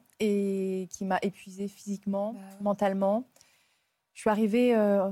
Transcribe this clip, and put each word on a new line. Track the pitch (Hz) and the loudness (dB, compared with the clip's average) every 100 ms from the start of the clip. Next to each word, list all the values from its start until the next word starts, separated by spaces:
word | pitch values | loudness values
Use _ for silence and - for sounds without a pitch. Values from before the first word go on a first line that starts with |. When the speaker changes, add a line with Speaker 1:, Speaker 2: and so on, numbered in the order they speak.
| - - | -8 -4
Speaker 1:
et | 214 202 196 196 190 190 185 | 0 0 0 -2 -2 -4 -6
qui | - 190 | -8 -4
m'a | 185 | -2
épuisée | 196 - 196 185 202 | -2 -6 -14 -10 -10
physiquement, | - 202 196 202 196 208 | -10 -10 -8 -4 -4 -4
Speaker 2:
Bah | 208 | -8
ouais. | 190 196 | -16 -4
Speaker 1:
mentalement. | 202 202 202 196 196 220 254 _ _ _ _ _ _ _ _ | -2 2 0 2 2 0 -4 _ _ _ _ _ _ _ _
Je | - | -2
suis | 220 | 0
arrivée, | 208 220 240 247 226 | 2 2 4 4 4
euh, | 208 202 196 | 4 2 0